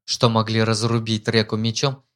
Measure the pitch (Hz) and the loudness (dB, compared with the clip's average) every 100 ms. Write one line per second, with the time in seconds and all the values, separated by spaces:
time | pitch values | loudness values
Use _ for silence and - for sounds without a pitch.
0 | - - 123 113 107 113 110 110 113 117 | -10 0 2 2 0 0 0 0 0 -2
1 | 110 110 113 113 107 110 113 113 139 135 | -2 -4 0 0 0 -2 -4 -2 -4 -4
2 | _ | _